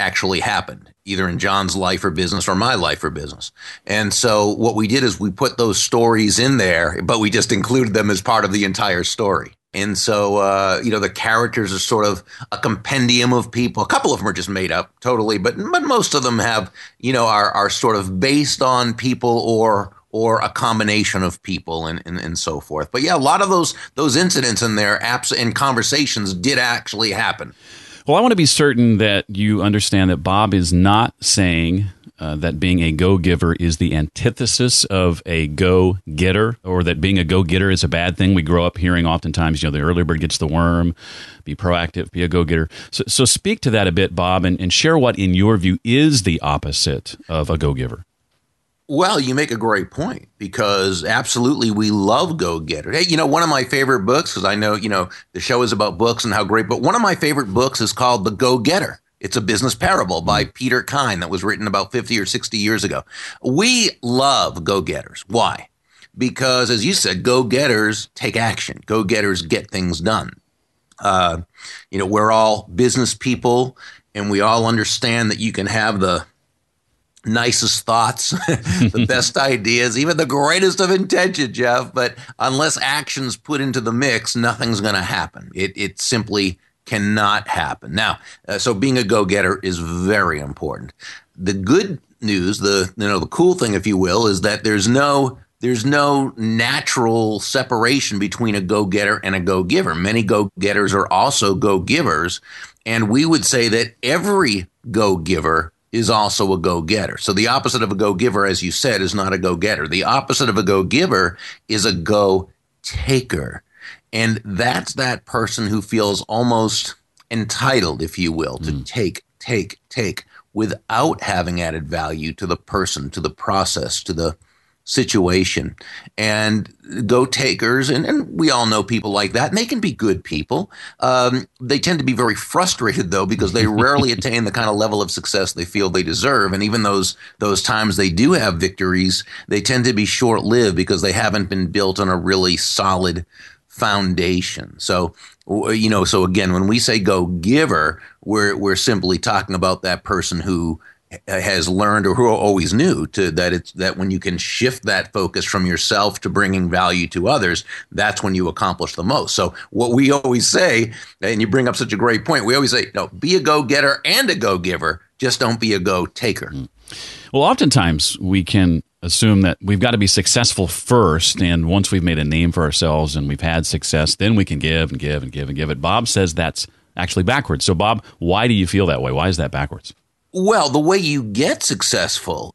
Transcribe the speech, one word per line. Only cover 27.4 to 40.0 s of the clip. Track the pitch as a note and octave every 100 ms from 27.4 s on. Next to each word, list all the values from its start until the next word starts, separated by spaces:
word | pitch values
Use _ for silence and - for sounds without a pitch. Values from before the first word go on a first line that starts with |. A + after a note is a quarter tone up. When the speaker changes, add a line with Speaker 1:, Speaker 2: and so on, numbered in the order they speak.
| C2 - - - - - -
Speaker 2:
Well, | E3
I |
want | B3
to | G#3
be | D3
certain | - D3 A#2+ A#2+ G#2
that | G#2+ G2+ -
you | G2 G#2+ G#2+
understand | G2+ G#2 - G2+ F#2+
that | D#2+
Bob | F2 G2 G#2+ F#2+
is | E2+
not | F2 F#2+ G#2 A#2+ -
saying, | - - F#2 E2 E2 F#2 G2+ - - -
uh, | D#2 D2+
that | E2+ D2+
being | F#2 F2+
a | E2
go-giver | D#2 F2+ G2 F2+ E2+ E2+ E2
is | E2+ D#2+
the | E2+ D#2
antithesis | D#2 - - - A#2 - B2 - -
of | F#2+ F2+ E2 -
a | E2 D2+
go-getter, | D2 F#2 F#2 F#2 F#2 - D2+ F#2 G2 A2 A#2
or | F#2 F2+
that | E2+ D#2
being | F#2 G2
a |
go-getter | D#2+ F#2 F2 F#2 G2
is | F2+
a | D#2
bad | E2 F2 E2+
thing. | F#2+
We | F#2+
grow | D2+ F2 F2
up | -
hearing | F2 F2 E2+
oftentimes, | E2 E2 D#2 D#2+ D2+
you | D2+
know, | D2
"The |
early | D2+ F2